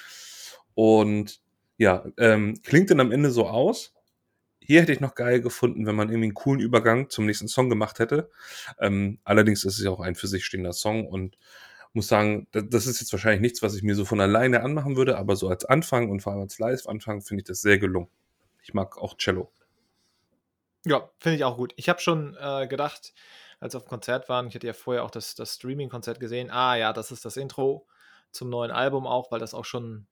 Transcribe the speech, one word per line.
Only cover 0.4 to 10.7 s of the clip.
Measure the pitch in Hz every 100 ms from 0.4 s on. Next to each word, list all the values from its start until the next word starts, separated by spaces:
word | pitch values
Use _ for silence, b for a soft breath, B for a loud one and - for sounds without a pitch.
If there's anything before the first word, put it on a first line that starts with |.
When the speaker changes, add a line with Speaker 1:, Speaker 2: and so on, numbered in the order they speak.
| B B _
Speaker 1:
Und | - 110 110 107 104 104 - _ _ _ _
ja, | 104 90 - -
ähm, | 113 107 104 107
klingt | - 151 196
dann | 165
am | 127
Ende | 120 147
so | 120 104
aus. | 107 156 233 - _ _ _ _ _ _ _
Hier | _ 151
hätte | 165
ich | 139
noch | 135
geil | - 120 123
gefunden, | 123 - 120 - 107
wenn | 104
man | 107
irgendwie | 113 110
einen |
coolen | 101 - 139
Übergang | 113 120 113 117 135
zum | - 107
nächsten | 101 107
Song | - 127
gemacht | 113 107 -
hätte. | 113 147 160 B B B B -
Ähm, | 101 98 101 101
allerdings | - 104 107 101
ist | 98 101
es |
ja | 95
auch | 92
ein | -
für | 87 101
sich | 95
stehender | - - 90